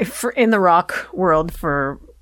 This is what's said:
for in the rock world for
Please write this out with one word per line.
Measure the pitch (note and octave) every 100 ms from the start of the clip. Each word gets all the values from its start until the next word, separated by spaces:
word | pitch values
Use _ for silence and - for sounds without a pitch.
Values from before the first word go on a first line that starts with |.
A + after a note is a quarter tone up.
| G3
for | - A#3+
in | C4+ A3+
the | G#3+
rock | F#3 E3+ F3+ - -
world | - F#3 D#3 E3
for | - E3 C#3+ C#3 C#3 - -